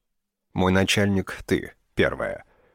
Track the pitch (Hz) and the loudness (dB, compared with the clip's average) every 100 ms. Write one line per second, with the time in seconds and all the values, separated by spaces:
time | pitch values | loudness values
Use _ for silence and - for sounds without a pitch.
0 | _ _ _ _ _ - 92 95 95 110 | _ _ _ _ _ 0 2 4 2 2
1 | 101 95 - - - 95 - - _ - | 0 0 -4 -10 -2 -2 -4 -16 _ -2
2 | 73 - 107 - - _ _ | 0 -2 -6 -8 -16 _ _